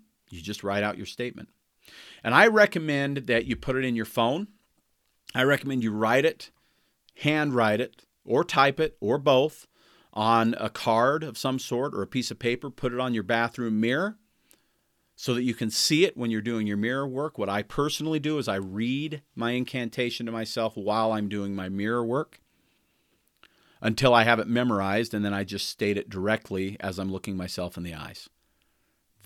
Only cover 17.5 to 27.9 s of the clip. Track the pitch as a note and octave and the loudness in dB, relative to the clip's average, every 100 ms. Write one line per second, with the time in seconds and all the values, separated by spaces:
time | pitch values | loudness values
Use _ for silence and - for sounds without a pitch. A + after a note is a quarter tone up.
17.5 | G2+ G2+ - D3 - D#3 D#3 D3 D3+ B2 | -2 -4 -2 -2 -2 -2 -2 -2 -2 -2
18.5 | G2 F#2+ G2 A#2 C3+ D3+ D3 _ - A#2 | -4 -4 -4 -2 -2 -4 -10 _ -6 -2
19.5 | B2 B2 C3 A#2 - A#2+ - A#2 A2+ A2 | -2 -2 -4 -6 -4 -4 -4 -8 -6 -6
20.5 | - A2+ - G2 A2 A2 A2 G#2 G#2 G2+ | -2 -4 -2 -2 2 2 0 -2 -4 -4
21.5 | G2 F#2+ G2 G#2 A#2+ A#2 B2+ - - _ | -6 -6 -4 -2 -2 0 -2 -4 -12 _
22.5 | _ _ _ _ _ _ _ _ _ - | _ _ _ _ _ _ _ _ _ -20
23.5 | _ _ - G#2+ A2 C3 A#2+ A2+ A#2 G#2+ | _ _ -6 -2 4 6 8 6 4 2
24.5 | A#2 B2 G#2 G2 G2+ A#2 G#2+ G#2 G2 F#2+ | 0 2 2 2 0 0 -2 -2 -4 -4
25.5 | G2 - - G#2 G2+ - G2 G2 A2 - | -6 -6 -2 -2 -2 -4 -4 -2 -2 -2
26.5 | F#2+ F#2+ G2+ F#2+ F#2 F#2+ F#2+ - F#2+ F2+ | -4 -4 -6 -8 -6 -6 -6 -6 -6 -6
27.5 | - F2 F2+ F2 | -6 -8 -8 -10